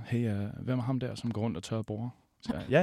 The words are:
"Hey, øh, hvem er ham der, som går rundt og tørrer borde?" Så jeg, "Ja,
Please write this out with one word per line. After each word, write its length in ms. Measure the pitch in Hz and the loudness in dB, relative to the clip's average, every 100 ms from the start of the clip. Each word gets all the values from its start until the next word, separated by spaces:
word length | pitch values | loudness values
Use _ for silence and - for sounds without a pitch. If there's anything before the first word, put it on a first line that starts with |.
| 113 | 0
"Hey, 240 | 120 117 | 0 2
øh, 180 | 101 101 135 - | 0 -2 -4 -2
hvem 140 | 127 | 0
er 40 | |
ham 160 | 120 131 | 0 0
der, 160 | 123 104 | -2 -2
som 160 | 120 | -2
går 100 | 107 | 0
rundt 160 | 113 92 | 0 -2
og 60 | |
tørrer 180 | - 110 | -2 -2
borde?" 260 | 107 107 123 - _ _ | -2 -4 -6 -8 _ _
Så 120 | - | -4
jeg, 100 | - 98 | -4 4
"Ja, 120 | 147 | 6